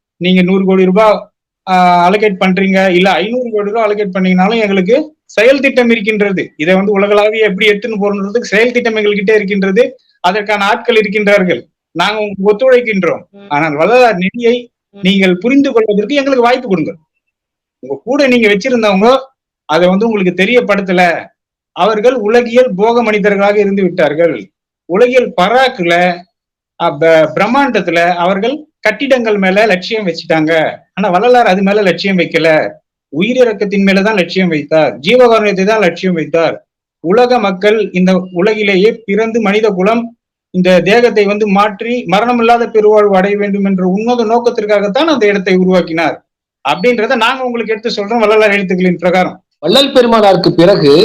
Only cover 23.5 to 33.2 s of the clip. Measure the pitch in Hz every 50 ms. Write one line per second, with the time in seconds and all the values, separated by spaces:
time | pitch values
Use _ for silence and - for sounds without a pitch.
23.5 | 208 214 202 196 196 196 190 175 - - 160 143 143 156 170 165 139 110 98 _
24.5 | _ _ _ _ _ _ _ - 165 202 247 247 254 254 233 196 - - 175 202
25.5 | 233 254 269 254 254 - 175 170 170 175 180 180 175 175 180 _ _ _ _ _
26.5 | _ _ _ _ _ - 170 170 151 143 165 165 160 160 156 - - - 196 220
27.5 | 240 285 285 262 240 208 185 175 165 170 170 175 180 175 170 180 202 196 202 240
28.5 | 285 311 - _ _ _ - 214 208 208 285 254 269 254 233 226 214 202 190 185
29.5 | 185 202 226 220 185 180 185 - 233 220 208 180 160 - - - 160 160 156 156
30.5 | 165 160 156 - - - _ _ - 180 208 202 175 180 220 247 247 247 233 202
31.5 | 185 196 196 190 202 214 202 180 170 - - 196 190 180 160 147 - 156 156 165
32.5 | 156 151 113 101 - - _ _ _ _ _ _ - 147